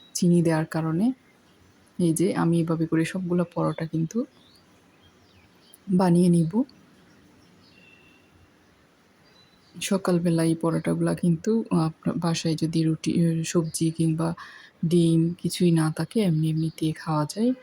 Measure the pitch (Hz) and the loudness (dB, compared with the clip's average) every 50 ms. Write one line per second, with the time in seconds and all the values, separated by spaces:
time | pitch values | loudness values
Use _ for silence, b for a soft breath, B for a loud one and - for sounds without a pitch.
0 | - - - - 190 175 175 175 160 165 160 156 160 - - 160 156 160 160 170 | -20 -12 -6 0 2 4 4 4 4 2 2 0 -2 -2 -4 -4 -4 -2 -2 0
1 | 214 254 262 _ _ _ _ _ _ _ _ _ _ _ _ _ _ _ _ - | 0 -2 -2 _ _ _ _ _ _ _ _ _ _ _ _ _ _ _ _ 0
2 | 175 165 156 160 170 202 - - 170 165 170 170 160 165 165 160 160 156 165 160 | 0 0 2 2 0 0 0 0 0 2 2 2 0 0 -2 -2 -2 0 0 0
3 | 160 - - 185 185 170 180 180 170 - - 170 160 156 156 - 165 160 - 160 | 0 0 -4 -6 -4 -2 0 0 -2 -2 -2 -2 -2 -2 -2 -4 -8 -6 -4 -4
4 | 165 160 - 226 285 - _ _ - _ _ _ _ _ _ _ _ _ _ _ | -4 -2 -4 -6 -6 -6 _ _ -20 _ _ _ _ _ _ _ _ _ _ _
5 | _ - _ _ _ _ _ - _ _ _ _ _ - - - - 202 185 185 | _ -20 _ _ _ _ _ -20 _ _ _ _ _ -20 -20 -18 -6 -2 0 2
6 | 196 180 175 175 180 175 175 170 165 160 202 226 294 - - - - _ _ _ | 4 4 4 4 6 4 4 4 2 2 0 -2 -2 -2 -6 -20 -20 _ _ _
7 | _ _ - _ _ _ _ _ _ _ _ _ _ - _ - - - - _ | _ _ -20 _ _ _ _ _ _ _ _ _ _ -20 _ -20 -20 -20 -20 _
8 | _ - _ _ _ _ _ _ - _ _ _ _ _ _ _ _ _ _ _ | _ -20 _ _ _ _ _ _ -20 _ _ _ _ _ _ _ _ _ _ _
9 | _ _ _ _ _ _ _ _ - _ _ _ _ _ - 180 - - 196 185 | _ _ _ _ _ _ _ _ -20 _ _ _ _ _ -14 -10 -4 -2 -2 -2
10 | - 190 180 170 170 175 165 165 165 165 160 160 - 165 165 160 160 170 165 165 | 0 0 0 2 2 0 0 2 2 0 0 0 0 -2 -2 -2 -2 -2 -2 0
11 | 170 170 170 165 - 175 165 160 - 214 220 226 214 - 180 170 160 160 160 _ | 0 -2 -2 0 0 0 0 0 0 -2 -2 -2 -2 0 0 0 0 0 -4 _
12 | - 160 - 165 170 170 165 - - 165 160 156 165 160 165 165 160 160 160 - | -6 -6 -4 -2 -2 -2 -4 -2 -2 -2 -2 -2 -2 -2 -2 0 0 0 -2 -2
13 | - 175 - 175 170 165 165 165 165 - - 175 160 160 - - 165 160 160 - | -4 -4 0 0 0 0 0 -2 -4 -2 -2 -2 -2 -2 -4 -2 -2 -2 -2 0
14 | 165 165 160 160 165 165 170 B B B B B B B B - - 160 175 175 | -2 0 0 0 -2 -4 -4 B B B B B B B B -6 -2 2 2 4
15 | 165 165 165 165 165 165 170 - - 170 - - 180 175 165 160 156 160 156 - | 4 4 4 4 2 0 -2 -4 -6 -6 -2 2 2 4 4 4 2 0 0 -4
16 | 165 - - 233 208 180 156 156 160 160 160 160 160 160 - - 160 160 - - | -6 -4 0 0 2 2 2 2 0 0 0 0 -2 -4 -4 -2 -4 -4 -4 -4
17 | - 165 156 151 147 147 - 202 226 247 254 254 | -6 -4 -2 -2 -2 -4 -2 -2 0 0 0 -2